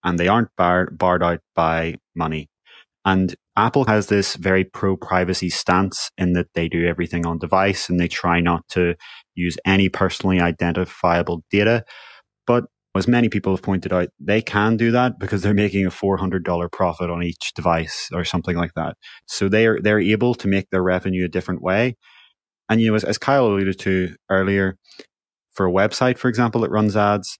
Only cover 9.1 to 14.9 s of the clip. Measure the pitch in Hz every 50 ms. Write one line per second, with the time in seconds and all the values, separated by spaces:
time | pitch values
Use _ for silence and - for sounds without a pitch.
9.1 | - - _ _ _ - 87 87 82 - - 95 95 98 98 90 - - 98 92
10.1 | - - - - 92 90 87 87 76 - 87 87 82 87 92 - - - - 90
11.1 | 85 85 85 - 87 82 - _ - 101 104 110 117 117 107 - - - - -
12.1 | - - _ _ _ _ _ - 120 120 117 - _ _ _ _ _ 95 95 -
13.1 | 123 120 120 110 - 104 - 95 95 92 - - 98 95 - 90 92 90 87 -
14.1 | _ _ - - 101 113 - - - 104 104 110 117 110 117 117